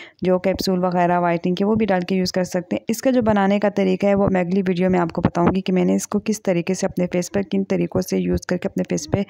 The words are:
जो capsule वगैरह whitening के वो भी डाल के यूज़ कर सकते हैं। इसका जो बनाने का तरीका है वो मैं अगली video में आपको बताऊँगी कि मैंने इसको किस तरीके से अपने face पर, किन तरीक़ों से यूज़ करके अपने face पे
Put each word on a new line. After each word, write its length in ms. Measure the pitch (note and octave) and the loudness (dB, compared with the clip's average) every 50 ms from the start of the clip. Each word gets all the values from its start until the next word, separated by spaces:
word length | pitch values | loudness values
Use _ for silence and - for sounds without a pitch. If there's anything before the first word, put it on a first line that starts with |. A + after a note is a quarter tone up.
| - - - _ - | -18 -20 -10 _ 0
जो 140 | F3+ F#3 F3+ | 0 0 2
capsule 420 | F3+ G3 F#3 F3+ - G3 F#3+ F3+ | 2 0 -2 0 -2 -2 0 0
वगैरह 380 | F3+ F#3 F3 F3+ F3 F3 F3 F3 | 0 0 2 2 2 2 2 2
whitening 360 | F3 F3 E3+ E3+ - F#3 F3+ | 2 2 0 0 0 -2 0
के 80 | - G3+ | 0 0
वो 120 | G3+ A3 | 0 2
भी 100 | G#3+ A3 | 2 2
डाल 160 | G3 F#3+ F#3 | 2 0 0
के 120 | F3+ - G3 | 0 0 0
यूज़ 180 | F#3 F#3 F3+ | 0 0 0
कर 120 | - F#3 F3+ | -2 -2 -2
सकते 320 | F3 - F3+ F3 - - | -2 -2 -4 -4 -4 -6
हैं। 80 | - - - | -6 -4 -4
इसका 200 | A3+ - - C4+ | -4 -2 0 0
जो 120 | B3 B3+ | 2 2
बनाने 360 | A3 A3 G#3+ G3+ G3 G3 G3+ G#3 | 2 2 2 2 2 2 2 2
का 120 | G#3 G#3 | 2 0
तरीका 380 | G3 - G3 F#3+ F#3 F#3 - G3+ | 0 0 0 0 0 2 2 2
है 60 | G3+ | 2
वो 140 | G3 G3+ G3 | 2 2 2
मैं 120 | F#3+ F#3 | 2 0
अगली 220 | F3+ E3+ F#3 G3+ | 0 0 0 0
video 280 | F#3+ F#3 F#3 E3+ F#3 F#3 | 0 0 0 0 2 2
में 80 | F#3 F3+ | 2 2
आपको 240 | F3 E3 - F3 | 0 0 0 0
बताऊँगी 380 | E3+ - - F3 E3+ - F#3+ F#3+ | 0 0 2 2 2 2 2 0
कि 120 | F#3+ - | 0 0
मैंने 220 | F#3 F3+ F3+ F#3 F#3+ | 0 2 2 2 0
इसको 240 | G3 - - - G#3 | 0 -2 -2 -4 -2
किस 220 | G3+ - G#3+ G#3+ - | -2 -2 -4 -2 -2
तरीके 300 | G3+ F3+ E3+ E3+ - F#3 | 0 0 0 0 -2 -2
से 120 | - - | -2 -4
अपने 200 | F#3 - - F3+ | -4 -2 -2 -2
face 220 | F3 - F3+ F3 - | -2 -2 -2 -4 -2
पर, 140 | - G3+ | -4 -4
किन 220 | F#3+ - - G3 F#2+ | -2 -2 -2 -2 -2
तरीक़ों 360 | - F#2+ F3 - - - - | 0 0 0 0 0 -2 -4
से 160 | - - F#3+ F#3+ | -2 -2 -2 -2
यूज़ 280 | F3+ F3+ - F3 - - | 0 0 -2 -2 -2 -2
करके 200 | F3+ F3+ - G3+ | -4 -4 -4 -4
अपने 160 | - F#3 F#3 | -4 -4 -4
face 220 | - F#3 E3+ - | -2 -4 -4 -2
पे 180 | - - G3 G3+ | -2 -2 -2 -2